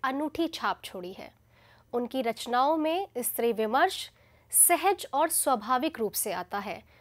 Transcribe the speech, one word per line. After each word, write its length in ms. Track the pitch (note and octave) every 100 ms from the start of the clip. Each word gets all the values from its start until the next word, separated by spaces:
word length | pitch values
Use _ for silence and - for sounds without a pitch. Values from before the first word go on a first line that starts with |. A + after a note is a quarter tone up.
अनूठी 440 | C4+ C4+ D4+ D#4+ D#4+
छाप 320 | - G#3 F3+
छोड़ी 280 | - F#3+ F3+
है। 180 | F#3+ - _ _ _ _ _ -
उनकी 280 | A#3+ A#3+ C4
रचनाओं 540 | A#3 A3+ A#3 B3 C#4 D#4+
में 300 | D#4 F4 G4 B3
स्त्री 340 | - - A#3
विमर्श 440 | G#3+ A3 C4 F#4+ - - _ _ _ -
सहज 540 | - D4+ E4 F#4 G4 -
और 140 | C4+ E4
स्वाभाविक 720 | - D4 B3 G#3 B3+ D#4 B3+
रूप 140 | G#3
से 200 | - G#3+
आता 260 | F3 F3+ G3+
है, 240 | G3 - - _